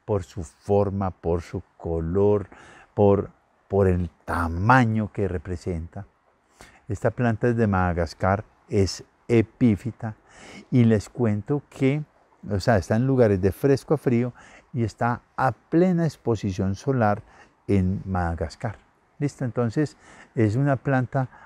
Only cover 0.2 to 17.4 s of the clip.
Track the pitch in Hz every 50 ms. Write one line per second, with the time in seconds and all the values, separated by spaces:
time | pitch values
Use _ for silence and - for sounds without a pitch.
0.2 | 90 - - 101 85 - - _ _ - 101 101 101 98 95 98 98 92 - _
1.2 | - 85 85 87 85 - - 95 - _ _ - - 85 82 82 82 82 90 98
2.2 | 101 104 104 104 101 - - - - - - - - _ _ - 104 101 101 98
3.2 | 95 - - _ _ _ _ _ _ - 98 98 101 95 90 90 90 82 - _
4.2 | _ - 80 85 85 82 82 85 98 110 127 131 123 113 110 110 107 98 - -
5.2 | 101 90 90 90 - 85 - - - 95 87 82 82 85 - 98 92 - _ _
6.2 | _ _ _ _ _ _ _ - - - - _ _ - 107 - - 120 - -
7.2 | 123 117 110 - - 123 117 117 117 104 98 92 92 90 85 85 85 82 - -
8.2 | 104 92 98 98 - _ _ _ _ - - 104 98 90 - - - _ _ _
9.2 | _ - 120 113 107 - _ - 131 117 104 95 - 117 - - - 110 107 -
10.2 | _ _ - - - - - - - _ - 127 117 113 110 104 - - - -
11.2 | 123 110 104 107 - - 147 143 - _ - - 139 135 143 156 151 - _ _
12.2 | _ _ _ _ - - 104 98 - - 117 98 - - 110 113 131 131 135 127
13.2 | 120 107 101 92 92 95 - - - 139 139 131 - - 160 139 - 143 123 117
14.2 | 123 123 - - - - - - _ _ - 127 113 101 - - 120 120 120 -
15.2 | - _ _ - 135 131 - - _ _ - 165 180 185 180 170 165 147 - -
16.2 | - 117 117 104 - 101 92 95 98 95 98 - - 139 135 123 110 104 104 -
17.2 | - - - -